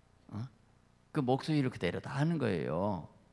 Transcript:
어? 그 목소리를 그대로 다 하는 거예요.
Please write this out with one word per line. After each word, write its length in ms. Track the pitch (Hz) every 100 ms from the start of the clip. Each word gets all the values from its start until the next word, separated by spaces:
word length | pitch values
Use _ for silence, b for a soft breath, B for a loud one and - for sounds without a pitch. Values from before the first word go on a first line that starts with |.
| _ _ -
어? 200 | 101 131 - - _ _ _ _
그 80 | 151
목소리를 480 | 123 135 - 151 127
그대로 300 | - 92 -
다 100 | - 135
하는 220 | 156 170
거예요. 720 | 113 87 62 80 101 90 - - -